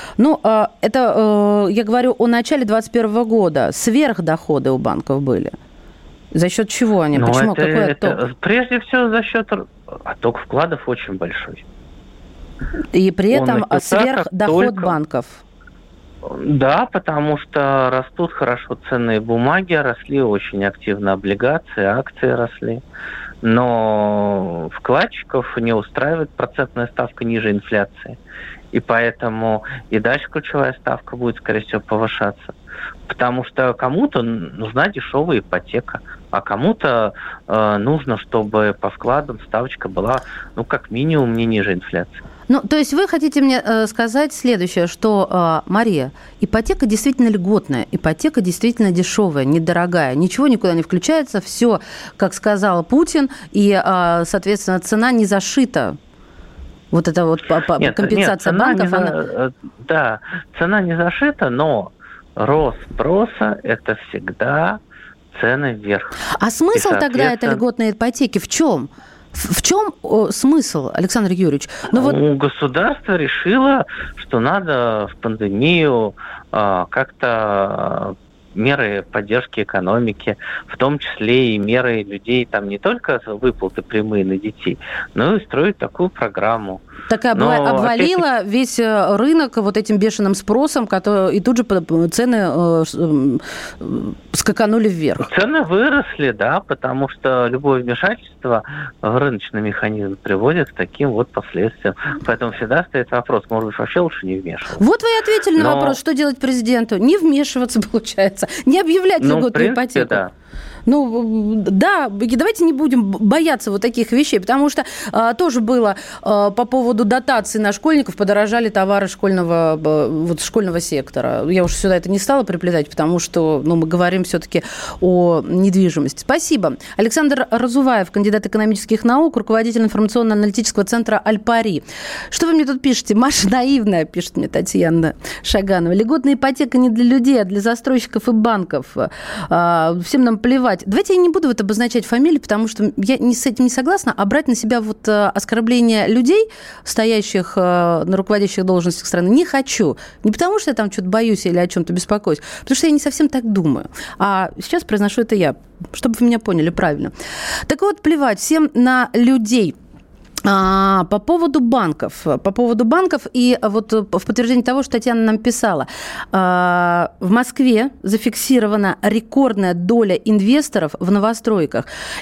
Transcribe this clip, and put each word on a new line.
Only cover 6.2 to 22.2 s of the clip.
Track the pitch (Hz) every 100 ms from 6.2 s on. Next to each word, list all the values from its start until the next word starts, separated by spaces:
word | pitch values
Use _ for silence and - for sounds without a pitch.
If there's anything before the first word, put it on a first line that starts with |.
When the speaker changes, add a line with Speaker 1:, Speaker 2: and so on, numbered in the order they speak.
| -
Speaker 1:
За | 160 175
счёт | - 208
чего | - 233 202
они? | 151 147
Speaker 2:
Ну, | 120
Speaker 1:
Почему? | 120 220
Speaker 2:
это, | 170 156
Speaker 1:
Какой | 156 -
Speaker 2:
это | - 185
Speaker 1:
отток? | - 123 127
Speaker 2:
прежде | 180 233 247 247
всего | - 254 240
за | 226
счёт | 214 226 220
р-, | 196 - - - -
отток | - - 117 -
вкладов | - 127 170 156 -
очень | 123 - 95
большой. | 87 - - - - - - - - - - - - - - - -
Speaker 1:
И | 180 190
при | 185 196 269
Speaker 2:
Он |
Speaker 1:
этом, | 254 220 -
а, | -
Speaker 2:
начался, | - 196
как | 247 262 165
Speaker 1:
сверхдоход | 185 208 165 247
Speaker 2:
только | 190
Speaker 1:
банков. | 180 160 151 131 - - - - - - - - - - - -
Speaker 2:
Да, | 135 143 135 165 240
потому | 185 175 151 151 147
что | - 151 139 135 127
растут | 131 131 - 170
хорошо | - 127 120 - 120 -
ценные | 123 117 110
бумаги, | 113 117 127 175 185
росли | 160 135 117 - 139
очень | 123 101 - 101 98
активно | - - 101 98
облигации, | 95 98 101 120 160 - -
акции | 98 117 - -